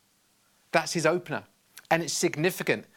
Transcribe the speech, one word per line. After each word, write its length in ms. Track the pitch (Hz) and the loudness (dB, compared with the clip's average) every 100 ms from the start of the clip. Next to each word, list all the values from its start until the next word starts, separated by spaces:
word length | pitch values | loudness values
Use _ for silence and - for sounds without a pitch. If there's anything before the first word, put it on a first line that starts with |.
| _ _ _ _ _ _ _ | _ _ _ _ _ _ _
That's 220 | 170 160 | 0 0
his 100 | 175 156 | 0 2
opener. 380 | 175 175 120 - _ _ - - | 2 -2 -8 -10 _ _ -12 0
And 120 | 165 | 0
it's 100 | 151 | 0
significant. 760 | - 170 147 175 - 165 110 - | -2 -2 0 -2 0 -2 -2 -4